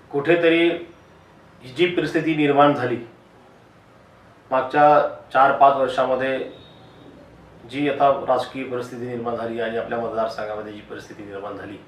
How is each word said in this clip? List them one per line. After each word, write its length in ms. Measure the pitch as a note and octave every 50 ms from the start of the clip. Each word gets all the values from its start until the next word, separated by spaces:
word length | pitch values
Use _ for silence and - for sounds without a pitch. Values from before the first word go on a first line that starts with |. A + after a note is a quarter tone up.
| - -
कुठेतरी 560 | - C#3+ C#3 D#3+ E3+ E3+ E3+ E3 E3 E3+ E3+ E3+ E3+ E3+ - - - - - - - - - - - - - - - -
ही 80 | - B2+
जी 180 | - C#3+ F3
परिस्थिती 480 | F3 F3 F3 D3+ D3 - D#3+ D3+ D#3+ D#3
निर्माण 380 | D3+ D3 C#3+ C#3+ C#3+ C#3+ C#3+ C3+
झाली 220 | B2 B2+ A#2 A#2 - - - - - - _ - - - - - - - _ _ _ _ _ _ - - - _ - - - - - - -
मागच्या 640 | C3 C3 - - D3+ D3 D3 D3 D3 D3 - - - - - -
चार 200 | - C3 C3+ C#3
पाच 240 | - - C3+ C#3 -
वर्षामध्ये, 760 | C3+ C3 - - C3 B2+ C3 C3 B2+ C3 C3+ C3 B2+ - - - - - - - - - - - - - - - - - - - - - - - - - -
जी 200 | C3 C#3+ D3 C#3+
आता 340 | C#3 C#3+ C#3+ C#3 C#3 C3+ B2+ C3
राजकीय 360 | B2+ B2 - - - C3+ C3
परिस्थिती 420 | C3 B2+ B2 A#2+ B2 B2+ A#2 B2
निर्माण 300 | B2 B2 A#2 A#2 A#2+ A#2
झाली 240 | A#2 A#2 A#2 A2+ A#2
आणि 160 | A2+ A2+ A#2
आपल्या 220 | A2+ - A2 A#2 A#2
मतदारसंघामध्ये 760 | A#2 A2 A2 A2+ A2 A2 - G#2+ G#2+ G#2+ G#2+ G#2+ G#2+ G#2+
जी 80 | G#2 G#2
परिस्थिती 440 | G#2 - G#2 G#2 - - A2+ - G#2
निर्माण 320 | G2+ G2 G2 G2+ G2+ G2+
झाली 200 | F#2+ G2 G2+ G2+ F2+ -